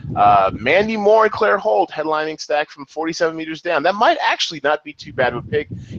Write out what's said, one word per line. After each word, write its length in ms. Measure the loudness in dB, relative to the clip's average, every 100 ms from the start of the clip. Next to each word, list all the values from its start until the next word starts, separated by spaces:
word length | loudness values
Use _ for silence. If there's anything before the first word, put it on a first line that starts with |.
| -6
Uh, 380 | 2 6 6 4
Mandy 420 | 0 0 2 2 0
Moore 280 | 4 4
and 80 | 4
Claire 260 | 2 0 0
Holt 320 | 0 0 0
headlining 500 | -4 -4 -2 -4 -8
stack 300 | -4 -2 -4
from 160 | -8 -14
forty-seven 500 | -8 -6 -2 -2 -2
meters 240 | -8 -8
down. 220 | -2 0
That 140 | 0 2
might 220 | 2 2
actually 380 | 0 -2 -4 -4
not 220 | -2 -2
be 80 | -4
too 200 | -18 -8
bad 220 | -2 -2
of 100 | -2
a 40 | -4
pick. 200 | -6 -6 -10 -14